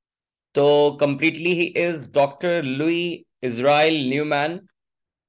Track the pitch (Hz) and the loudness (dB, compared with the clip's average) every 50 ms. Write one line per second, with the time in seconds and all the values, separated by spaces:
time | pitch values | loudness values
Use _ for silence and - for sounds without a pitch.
0 | _ _ _ _ _ _ _ _ _ _ - 143 143 147 147 147 147 147 143 - | _ _ _ _ _ _ _ _ _ _ 0 2 4 4 6 4 4 2 2 0
1 | 147 143 139 135 156 160 151 - 165 175 180 170 175 170 - 156 170 170 170 156 | -2 -2 0 0 -2 -2 -2 -2 -2 -2 0 0 0 -2 -2 -2 -2 -2 -4 -6
2 | 120 - - 143 139 143 - - - 180 170 170 147 131 131 135 156 165 170 170 | -8 -2 0 0 0 0 -2 -4 -4 -2 -2 -2 -2 -4 -4 -2 0 0 0 -2
3 | 175 175 165 160 - _ _ - - 127 117 117 127 143 147 147 156 165 160 151 | -2 -4 -6 -10 -14 _ _ -8 -8 -6 -4 0 2 2 4 4 4 2 2 0
4 | 135 127 135 147 151 151 151 143 147 160 170 196 196 _ _ _ _ _ _ _ | -2 -2 -2 -2 -2 -2 -2 -2 -2 -4 -6 -10 -14 _ _ _ _ _ _ _
5 | _ _ _ _ _ | _ _ _ _ _